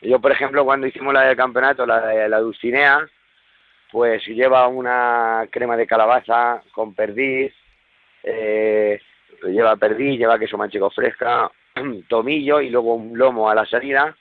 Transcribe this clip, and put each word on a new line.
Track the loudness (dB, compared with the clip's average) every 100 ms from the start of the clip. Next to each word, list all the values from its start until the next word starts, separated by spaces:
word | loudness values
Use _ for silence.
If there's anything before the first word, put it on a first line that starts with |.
Yo, | 2 2
por | 2
ejemplo, | 0 0 0
cuando | 0 0 -2
hicimos | -6 -2
la | 2
del | 2 2
campeonato, | 0 0 0 0
la | 0 0 0
de | 0 0
la | 0
Dulcinea, | -2 -4 -2 2 2 2 0 _ _ _ _ _ _ _ _
pues | -2 0 0 -4
lleva | 0 2 4 4
una | 0 -2 0 0 0 0 -2 -4
crema | -6 -4 -2
de | 0
calabaza | 2 4 2 2 0 0 -2 _
con | -8 -8
perdiz, | -4 -6 -4 -4 -2 -4 _ _ _ _ _ _ _
eh, | -10 -6 -2 0 0 2 0 -2 _ _ _ -12 -6
lleva | 2 2 4
perdiz, | 0 0 -2 0
lleva | 2 2
queso | 0 -6
manchego | -6 -2 -4
fresca, | -2 -4 -4 -4 -2 -2 _ _
<clears throat> | -12 -10 -12 -4
tomillo | -2 0 -4 0 0
y | 0
luego | -2 0
un | -4 -6 2
lomo | 2 2 2
a |
la | 2 2
salida. | -2 -2 0 -2 -4